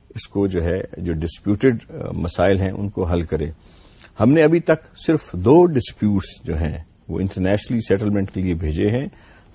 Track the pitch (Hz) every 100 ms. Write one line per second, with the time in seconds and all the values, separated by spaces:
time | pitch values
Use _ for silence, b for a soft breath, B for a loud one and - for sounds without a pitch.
0 | - - - 101 101 90 85 90 - -
1 | 87 80 80 - - 104 131 113 - -
2 | 82 85 82 - 90 95 95 98 101 101
3 | 90 87 82 78 82 80 b b b b
4 | b - 113 156 151 170 165 156 - -
5 | - 156 - 92 95 156 175 139 - -
6 | 107 101 - - - 80 78 82 80 _
7 | - 82 95 98 92 104 - 117 - 98
8 | 107 101 98 98 92 82 85 78 104 120
9 | 160 b b b b